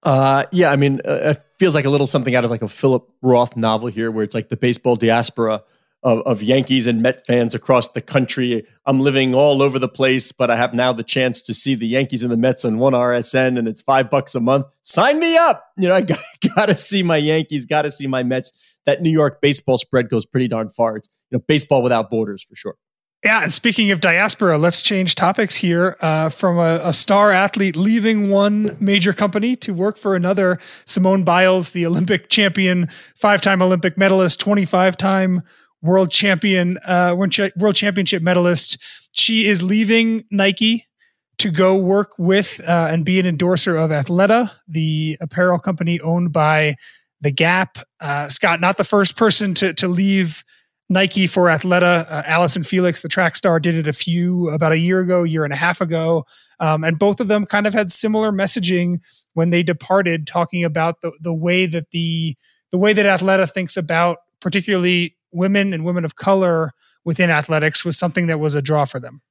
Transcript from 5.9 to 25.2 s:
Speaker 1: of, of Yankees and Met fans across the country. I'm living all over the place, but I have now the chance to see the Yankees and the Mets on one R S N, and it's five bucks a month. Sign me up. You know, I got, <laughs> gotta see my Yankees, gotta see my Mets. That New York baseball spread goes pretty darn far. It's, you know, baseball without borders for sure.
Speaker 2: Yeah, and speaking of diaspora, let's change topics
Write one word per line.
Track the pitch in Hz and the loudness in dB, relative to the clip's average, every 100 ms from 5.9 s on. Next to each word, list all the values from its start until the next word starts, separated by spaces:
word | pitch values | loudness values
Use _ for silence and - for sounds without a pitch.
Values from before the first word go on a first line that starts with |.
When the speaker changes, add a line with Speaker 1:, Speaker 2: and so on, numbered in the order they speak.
| _ | _
Speaker 1:
of, | 131 113 | 0 0
of | 131 107 | 0 -2
Yankees | 107 135 135 131 120 | 0 0 2 0 0
and | 113 | 0
Met | 123 131 - | 0 -2 -2
fans | 123 117 | 0 0
across | 113 - 127 117 | -4 0 0 0
the | - | -10
country. | - 143 123 - 123 117 - _ - | -4 -2 -2 -4 -2 -4 -6 _ -2
I'm | 135 | 2
living | 139 135 131 127 | 2 2 2 2
all | 147 139 | 2 4
over | 139 131 | 2 0
the | 127 | -4
place, | - 135 131 - | -2 0 0 -4
but | - 123 | -4 -2
I | 117 | 0
have | 123 | 0
now | 120 127 | 0 0
the | 117 | -2
chance | 113 135 127 117 | -4 -2 -2 -4
to | - | -6
see | 113 135 120 | -6 -4 -4
the | 113 | -2
Yankees | 127 135 123 | -2 -2 -4
and | 120 | -2
the | 117 | 0
Mets | 131 123 123 | 0 0 -4
on | 110 | 0
one | 135 127 | 0 2
R | 123 | 0
S | 123 117 135 | -2 -2 -2
N, | 131 123 | 0 -2
and | 113 | -4
it's | 110 | -6
five | - 135 127 | 0 0 2
bucks | 139 135 | -2 -4
a | 131 | -4
month. | 117 139 135 _ | 0 0 -2 _
Sign | - - 233 302 | -4 0 2 2
me | 330 330 | 2 2
up. | 330 233 - - | 2 0 -6 -4
You | 180 | 2
know, | 185 | 2
I | |
got, | 180 - - - | 0 -4 -6 -4
<laughs> | - - | -2 0
gotta | 208 175 | 0 0
see | - 202 | -2 -2
my | 175 156 | 0 0
Yankees, | 151 160 156 147 120 | 0 -2 -2 -6 -4
gotta | 151 147 | -2 -2
see | - 139 | -6 -4
my | 131 | -4
Mets. | 123 127 - _ _ _ - | -2 -4 -6 _ _ _ -2
That | 143 | 0
New | 170 | 0
York | 156 147 - | 2 0 2
baseball | 143 139 - 127 | -2 0 -2 -2
spread | - 131 117 | 0 -2 0
goes | 117 - | -4 -2
pretty | 131 127 | -4 -2
darn | 113 107 | -4 -6
far. | - 113 107 | -4 -4 -4
It's, | - _ _ | -14 _ _
you | 123 | -8
know, | - | 0
baseball | 151 - 139 | -2 2 0
without | 123 117 110 | 2 0 0
borders | 113 107 98 - | -4 -4 -8 -16
for | 110 | -16
sure. | 101 - _ _ _ _ 202 | -14 -14 _ _ _ _ 0
Speaker 2:
Yeah, | 220 | 0
and | 247 | 0
speaking | - 233 220 202 | -2 -2 0 0
of | 185 | 2
diaspora, | 185 170 208 - 196 151 | 2 2 0 0 0 2
let's | 170 170 | 2 0
change | - 196 185 | -2 -2 -2
topics | - | 0